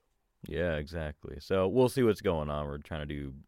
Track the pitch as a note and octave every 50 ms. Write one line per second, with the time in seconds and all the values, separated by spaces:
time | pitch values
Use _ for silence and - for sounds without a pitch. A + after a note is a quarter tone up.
0 | _ _ _ _ _ _ _ - - - - D#2 F2 F2 D#2 D2+ D2+ D2+ E2+ E2+
1 | D#2 D2+ C#2+ _ - - D2 D2 - - G2+ F#2+ F#2 F#2+ F#2+ B2+ B2+ B2 - C3+
2 | B2 A2 G2 - - G2 E2+ D#2 D2 D2 D2 D2 D2 C#2+ C#2+ D2 - - E2 D#2
3 | D2 C#2+ D2+ C#2+ C#2+ C#2 C2+ C#2+ -